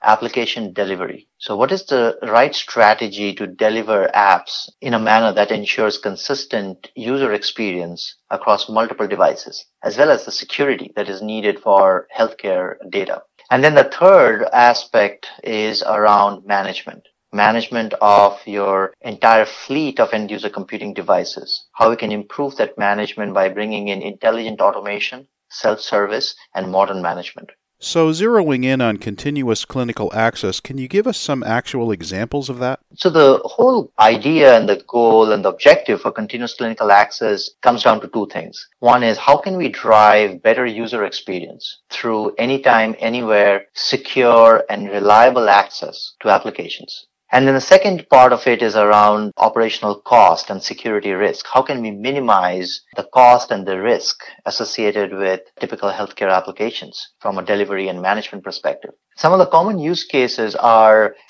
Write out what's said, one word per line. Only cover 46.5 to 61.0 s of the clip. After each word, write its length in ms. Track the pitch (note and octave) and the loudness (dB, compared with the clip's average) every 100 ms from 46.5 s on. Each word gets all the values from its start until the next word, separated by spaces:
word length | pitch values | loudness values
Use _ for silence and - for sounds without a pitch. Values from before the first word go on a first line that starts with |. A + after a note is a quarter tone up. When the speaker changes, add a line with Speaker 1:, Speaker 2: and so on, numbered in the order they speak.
| - E2+ - - - - _ _ | -10 -12 -14 -16 -20 -20 _ _
Speaker 1:
And 120 | B2+ C3+ | 2 2
then 80 | |
the 80 | C3+ | 0
second 440 | - F#3+ G#3 F3 - | 4 4 4 -4 4
part 240 | C3+ B2+ | 6 6
of 120 | - - | 4 0
it 140 | A#2 | 0
is 160 | A2+ G#2+ | 0 2
around 560 | G#2 G#2 G#2 G#2+ G#2+ - | 4 6 4 2 -2 0
operational 640 | G#2+ A#2 A2+ - G#2+ G2+ | 0 2 -2 -2 -6 -6
cost 480 | - A#2+ F#2+ E2+ - | 2 6 6 4 -4
and 120 | F#2+ | -10
security 500 | - F#2 A#2 G#2 G2+ | -10 -8 -6 -4 -4
risk. 340 | F#2+ G2+ - - | -2 -2 -4 -2
How 120 | C3 | -2
can 180 | C3+ C3 | -2 -4
we 100 | A2 | -8
minimize 920 | G2+ B2 C#3+ A#2+ G2 F2+ F#2 F2+ - _ | -8 -6 -4 0 0 0 -4 -8 -12 _
the 100 | - | -12
cost 460 | - B2+ B2 B2 - | -2 6 6 6 2
and 160 | G#2 F#2+ | -6 -4
the 140 | F#2 | -4
risk 420 | A2 A#2 - - - - | -2 -2 -4 -10 -16 -14
associated 720 | - - G#2+ - G#2 G#2 G2 | -10 -8 -8 -4 -2 -2 -4
with 260 | G2 F#2+ F#2+ - - | -4 -4 -4 -8 -12
typical 320 | B2 G#2+ G2+ | -10 -6 -6
healthcare 400 | G2 G2+ - G2 | -6 -8 -4 0
applications 800 | F#2 F#2+ F#2+ A2+ - - - - _ | 0 -2 -6 -6 -8 -14 -18 -20 _
from 180 | G#2 G2 | -8 -6
a 40 | |
delivery 460 | F2+ G2+ G2 F#2+ F#2+ | -4 -2 -2 -4 -6
and 140 | F2+ | -6
management 420 | F#2 G#2 - G#2 | -4 -4 -6 -14
perspective? 460 | F#2+ - D2+ - - _ _ - | -14 -8 -8 -8 -12 _ _ -2
Some 160 | D#3 | 2
of 60 | F#3 | 4
the 80 | F3+ | 4
common 320 | E3+ G3 F#3+ | 4 2 -2
use 260 | D3+ F3 | -4 -6
cases 500 | - C#3 B2 - G#2+ - | -4 -2 -2 -2 -6 0
are, 600 | A#2 A2+ A2 A2 | 4 6 6 6